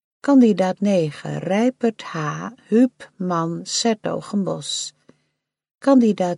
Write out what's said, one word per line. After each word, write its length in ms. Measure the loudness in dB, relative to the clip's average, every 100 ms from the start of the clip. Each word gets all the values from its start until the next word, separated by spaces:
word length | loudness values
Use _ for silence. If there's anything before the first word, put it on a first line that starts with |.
| _ _
Kandidaat 580 | 4 6 6 4 -2 -2
negen, 600 | 0 2 0 -6 -8 -8
Rijpert 640 | -2 0 0 0 -4 -4
H, 500 | -10 -8 -8 -8 -12 -16 _
Huub, 420 | 2 2 0 -20 -8
man, 480 | -4 -2 -2 -6 -6
's 180 | -2
Hertogenbosch. 1080 | -2 -2 -4 -8 -6 -4 -4 -6 -8 -10 -10 -14 _ _ _ _ _ _ _ _
Kandidaat 580 | 4 4 4 2 -2